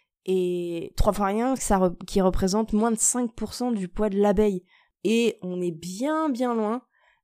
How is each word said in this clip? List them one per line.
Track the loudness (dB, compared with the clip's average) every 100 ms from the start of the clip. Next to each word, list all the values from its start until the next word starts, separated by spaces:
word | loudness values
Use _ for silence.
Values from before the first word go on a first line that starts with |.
| _ _ -2
Et | 0 0 -2 -4 -6 -4 0
trois | 2
fois | 2 0
rien, | 0 0 -2
ça | 0 4
re-, | 2 0 -4
qui | 2
représente | 2 2 2 0 0
moins | 0 0
de | 0
cinq | 0 0 -4 -6
pour | -10
cent | -6 -4
du | -4 -4
poids | -2 0
de | 2
l'abeille. | 4 4 2 0 -6 _ _ _
Et | 0 2 2 -2
on | -6 -4
est | -4
bien, | -6 -10 -6 -4 -2 -2
bien | -2 -2 -2
loin | -2 -4 -8 _ _ _